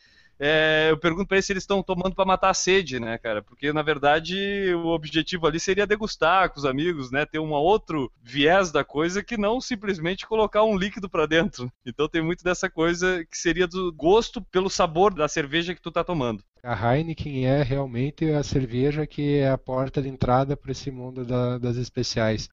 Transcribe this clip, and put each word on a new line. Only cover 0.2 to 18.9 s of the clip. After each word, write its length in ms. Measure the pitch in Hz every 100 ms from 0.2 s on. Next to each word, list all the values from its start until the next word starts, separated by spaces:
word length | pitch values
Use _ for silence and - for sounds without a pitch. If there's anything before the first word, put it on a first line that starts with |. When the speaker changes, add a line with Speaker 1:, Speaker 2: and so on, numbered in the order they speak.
| _ _
Speaker 1:
É, 500 | 143 156 156 156 160
eu 60 | 156
pergunto 300 | 170 165 190
pra 80 | 190
eles 100 | 185
se 60 |
eles 140 | 190 -
tão 160 | 202
tomando 320 | - 175 185
pra 100 | 180
matar 260 | 190 185 190
a 40 |
sede, 440 | 180 - 190 160 127
né, 180 | 113 117
cara? 240 | 117 107
Porque, 300 | 104 - 143
na 100 | 151
verdade, 920 | 151 147 143 156 165 190 196 202 196
o 120 | 170 165
objetivo 580 | 170 151 160 151 185 165
ali 140 | 165
seria 260 | - 185 202
degustar 640 | 208 214 - 160 185 175
com 80 | -
os 60 |
amigos, 460 | 139 131 170 160 127
né? 140 | 131
Ter 140 | 151 156
um 140 | 156
outro 580 | 147 160 214 - 156 123 _
viés 500 | 117 135 143 190 180
da 120 | 147
coisa 380 | 135 139 170 190
que 140 | - 233
não 240 | 202 254
simplesmente 640 | - 240 208 190 160 190 -
colocar 380 | 220 208 214
um 120 | 220 202
líquido 320 | 202 214 190
pra 180 | 170 156
dentro. 440 | 160 170 - 123 - 131
Então 220 | - 151
tem 140 | 170
muito 200 | 160 175
dessa 260 | 175 180 190
coisa 560 | - 165 170 185 185
que 140 | 165 -
seria 280 | 175 165 180
do 260 | 180 180
gosto 500 | 156 147 214 220 - 185
pelo 180 | 185 190
sabor 460 | - 180 156 202
da 140 | 180 147
cerveja 460 | - 143 160 170
que 60 | 175
tu 100 | 170
tá 100 | 175
tomando. 400 | 170 170 123 107 - _
Speaker 2:
A 340 | 120 120 120 135
Heineken 500 | 165 160 151 135 127
é 160 | 143
realmente 600 | 135 139 139 117 139 - 160
a 120 | 151
cerveja 640 | 139 143 123 120 139